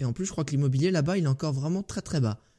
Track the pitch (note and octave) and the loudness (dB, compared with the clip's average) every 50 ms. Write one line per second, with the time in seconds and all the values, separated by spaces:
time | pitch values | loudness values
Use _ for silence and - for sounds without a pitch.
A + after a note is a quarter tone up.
0 | C3+ B2 A#2 - F#3 G3 - - D3+ - D3 C#3 C#3+ C3+ C3 C3+ D3+ F#3+ F#3+ D#3+ | -2 -2 -2 -2 -4 -4 -4 -4 -2 0 0 2 2 2 2 2 2 2 2 2
1 | C#3 E3 F#3+ G3 E3 C#3 C3+ C3+ E3+ D#3 C3+ C3 C#3 D#3+ F3+ F#3+ G3+ - - D#3 | 2 2 2 2 2 2 0 0 0 -2 -2 -2 -2 0 -2 -2 -4 -6 -8 -8
2 | - - F#3+ D3+ B2 A2 G#2 - _ _ _ | -6 -2 0 0 0 0 0 -4 _ _ _